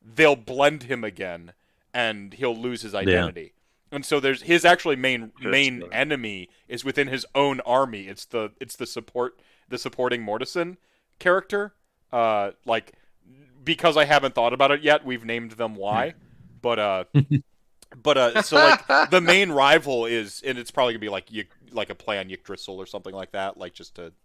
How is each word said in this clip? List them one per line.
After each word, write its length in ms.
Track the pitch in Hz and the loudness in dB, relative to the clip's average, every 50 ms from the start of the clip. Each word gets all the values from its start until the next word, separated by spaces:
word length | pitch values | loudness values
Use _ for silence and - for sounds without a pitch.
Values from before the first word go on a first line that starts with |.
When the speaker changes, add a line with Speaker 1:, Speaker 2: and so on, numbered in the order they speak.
Speaker 1:
they'll 340 | _ 110 113 127 160 147 143 | _ -10 2 4 4 4 4
blend 480 | 123 107 - 127 135 139 147 151 147 123 | 2 -4 -10 -2 2 2 2 2 -2 -8
him 200 | 120 135 120 110 | -8 -8 -6 -6
again, 500 | 107 92 87 95 92 85 85 85 87 _ _ _ _ _ _ _ _ - | -10 -10 -10 -10 -10 -10 -14 -16 -20 _ _ _ _ _ _ _ _ -4
and 400 | 123 120 113 107 104 101 101 101 | -4 -4 -4 -4 -8 -14 -18 -10
he'll 220 | 120 135 123 117 | -6 -4 -4 -4
lose 260 | 113 120 123 123 110 | -4 -6 -8 -8 -8
his 120 | 113 107 98 | -10 -8 -6
Speaker 2:
Yeah. 60 | 101 | -2
Speaker 1:
identity. 540 | 98 95 90 90 87 82 80 85 78 - _ _ _ _ _ _ _ _ | 0 2 2 2 0 -2 -8 -14 -18 -18 _ _ _ _ _ _ _ _
And 140 | - 139 135 | -12 -12 -4
so 140 | - 156 143 | -2 -2 0
there's 220 | 131 135 135 123 - | 0 0 -2 -2 0
his 220 | 165 170 170 165 | 2 2 4 6
actually 300 | 170 180 175 - 170 143 | 6 6 6 2 -2 -2
main, 340 | 127 127 131 127 117 113 110 _ _ | 0 0 -2 -2 -2 -8 -14 _ _
main 360 | 131 98 120 135 139 135 127 | -4 0 2 2 2 2 -2
Speaker 3:
Interesting. 180 | 90 87 87 104 | -6 -12 -6 -4
Speaker 1:
enemy 560 | 117 139 151 151 131 117 107 101 92 90 _ _ _ _ | -4 -2 -2 -2 -6 -6 -10 -10 -12 -14 _ _ _ _
is 160 | _ 123 117 117 | _ -14 -8 -8
within 240 | 135 131 147 143 | -4 -2 -2 -2
his 180 | 135 131 131 - _ - | -2 -4 -10 -10 _ -2
own 240 | 139 143 143 135 127 | 0 0 0 -2 -4
army. 460 | - 120 123 131 135 123 110 101 95 | -2 0 2 2 2 0 -4 -12 -12
It's 180 | 95 101 - - | -14 -16 -16 -16
the, 260 | _ - 117 107 104 _ _ | _ -6 -4 -4 -6 _ _
it's 160 | 135 120 - | -16 -16 -10
the 100 | - 123 | -12 -12
support, 540 | - - 120 110 - _ 123 123 123 _ _ _ _ _ _ _ _ | -10 -10 -14 -14 -10 _ -6 -6 -6 _ _ _ _ _ _ _ _
the 80 | 127 | -12
supporting 460 | 120 - 127 - - 127 123 123 120 113 | -10 -10 -10 -4 -2 -2 -2 -2 -4 -4
Mortisan 520 | 104 104 113 131 - - 180 170 175 180 _ _ _ _ _ _ _ _ _ | -6 -6 -6 -6 -6 -4 -4 -6 -6 -8 _ _ _ _ _ _ _ _ _
character. 540 | - 185 180 190 185 - 208 202 202 208 _ _ _ _ _ _ _ _ | 2 2 2 2 0 -4 -4 -4 -4 -6 _ _ _ _ _ _ _ _
Uh, 400 | - 120 117 113 110 104 101 101 - _ _ | -2 0 2 2 2 0 -2 -4 -8 _ _
like, 280 | 120 113 110 - - _ _ _ _ _ _ _ _ _ 135 147 _ _ _ 127 | -2 -2 -2 -2 -8 _ _ _ _ _ _ _ _ _ _ _ _ _ _ -4
because 320 | 147 165 - - 170 147 | -4 -2 2 2 4 4
I 80 | 156 151 | 4 4
haven't 280 | 139 151 143 135 131 - | 6 6 4 4 2 0
thought 180 | 123 117 120 123 | 2 2 2 4
about 180 | 127 139 139 | 4 4 4
it 100 | 143 147 | 4 2
yet, 240 | 151 147 147 151 - | 4 4 4 4 2
we've 180 | 131 127 117 117 | -4 -8 -6 -6
named 260 | 113 117 117 117 110 | -6 -8 -8 -8 -12
them 240 | 113 110 120 110 107 | -8 -6 -6 -6 -6
Y. 340 | 98 95 101 107 113 127 160 | -6 -4 -2 -2 -2 -2 -4
Speaker 2:
Hmm. 60 | - _ - _ - - - - - - | -8 _ -20 _ -20 -20 -20 -20 -20 -6
Speaker 1:
But, 180 | - 120 117 110 | -2 -2 0 0
uh, 240 | 104 101 95 92 90 _ - | 0 0 0 -2 -4 _ 2
Speaker 2:
<laughs> 920 | 143 139 - 147 139 - _ _ _ _ _ _ _ - _ - 127 _ | 2 2 2 -2 -4 -4 _ _ _ _ _ _ _ -20 _ -20 -2 _
Speaker 1:
but, 140 | 151 - | 2 4
uh, 240 | 269 247 117 - 214 | 4 4 4 2 0
so, 160 | - - 156 | 0 4 4
like, 280 | 285 311 320 302 - - | 6 8 6 6 4 2
Speaker 3:
<laughs> 220 | - - 143 156 - | 2 2 2 4 4
Speaker 1:
the 120 | 175 185 | 2 4
main 300 | 175 170 175 190 202 180 | 6 6 4 4 4 2
rival 540 | 151 139 135 139 156 165 151 143 131 120 113 | 2 4 6 6 6 4 4 0 -2 -2 -2
is, 360 | 117 117 117 107 98 - - - | -2 -2 -4 -4 -6 -12 -10 -8
and 120 | 135 127 | -8 -6
it's 140 | 123 117 - | -6 -10 -6
probably 220 | - 143 127 120 117 | -2 0 0 0 0
gonna 60 | 110 | -4
be, 100 | 107 104 | -6 -6
like, 180 | 98 95 - _ | -6 -6 -8 _
Yg-, 180 | 113 107 101 _ _ _ _ _ | -12 -12 -12 _ _ _ _ _
like, 180 | - 113 101 - | -6 -6 -6 -6
a 60 | 101 | -8
play 240 | _ - - 104 98 | _ -6 -6 -6 -6
on 100 | 92 92 | -6 -8
Yggdrasil 480 | 92 - _ - 98 - - - 95 | -12 -16 _ -16 -14 -14 -12 -14 -14
or 80 | 92 95 | -14 -14
something 280 | - - 101 90 98 95 | -14 -14 -14 -14 -12 -12
like 180 | 98 95 _ | -12 -14 _
that, 260 | - 98 95 98 95 | -8 -6 -6 -6 -8
like, 160 | - 95 90 _ | -10 -16 -16 _
just 220 | - 87 - - | -20 -20 -20 -18
to 160 | - 87 80 85 _ | -18 -18 -18 _ _